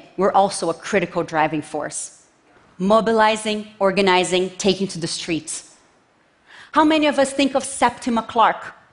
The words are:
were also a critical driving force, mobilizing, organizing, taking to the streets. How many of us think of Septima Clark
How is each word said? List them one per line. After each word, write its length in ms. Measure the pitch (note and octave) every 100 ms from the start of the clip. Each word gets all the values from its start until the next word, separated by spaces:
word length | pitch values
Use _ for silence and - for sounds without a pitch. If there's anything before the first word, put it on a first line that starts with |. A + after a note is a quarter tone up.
| - -
were 180 | G3 G3
also 360 | G3 - E3+
a 80 | D#3+ -
critical 340 | G3+ F3 F3
driving 400 | D#3+ D#3+ D#3 D#3
force, 640 | - D3+ D3+ - - - _ _ _ _ _ -
mobilizing, 880 | F#3+ A3 G#3+ A3 G#3+ A3 A3 G#3 G#3 -
organizing, 720 | G3 F#3 G3 F3+ E3+ F3+ F#3 -
taking 300 | G3+ F#3+ F#3+
to 120 | E3
the 120 | D#3+ -
streets. 580 | - D#3 - - - _ _ _ _ _ _ _ _ - -
How 120 | D4
many 220 | D#4 D#4 D4+
of 140 | C#4
us 120 | C4+
think 200 | - C#4
of 100 | C4+
Septima 600 | - - B3 A#3+ B3+ A3+
Clark 500 | A3+ - F3+ - - - _